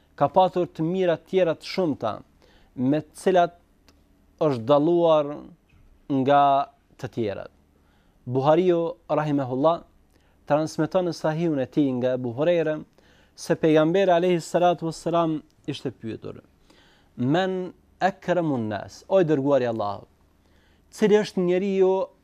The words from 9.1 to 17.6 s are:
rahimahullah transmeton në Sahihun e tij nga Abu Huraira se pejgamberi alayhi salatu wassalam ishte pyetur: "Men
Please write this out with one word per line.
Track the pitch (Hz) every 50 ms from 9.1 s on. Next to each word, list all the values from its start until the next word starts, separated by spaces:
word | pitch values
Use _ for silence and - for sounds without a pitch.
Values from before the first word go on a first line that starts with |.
| 151 147
rahimahullah | 151 151 143 139 135 120 127 127 147 160 170 170 - _ _ _ _ _ _ _ _ _ _ _ _ -
transmeton | 147 151 160 151 - - 151 151 - 190 180 170
në | 151 -
Sahihun | - 160 156 160 175 170 151 135
e | 127 120
tij | - 160 147 135 127 123
nga | 123 127 127
Abu | 127 127 120
Huraira | 113 123 151 170 175 170 156 156 156 156 - _ _ _ _ _ _ _ _ _ _
se | - - - 165
pejgamberi | - - 160 156 156 156 160 170 196 196 185
alayhi | 175 170 175 185 180 170
salatu | 156 - - 170 175 180 175 - 165
wassalam | 165 156 - - 170 165 170 170 165 156 151 - _ _ _ _
ishte | - 139 - - 131
pyetur: | 113 _ - 113 107 104 - 101 - - _ _ _ _ _ _ _ _ _ _ _ _ _ _ _
"Men | - 123 127 151 180 190 185 185 185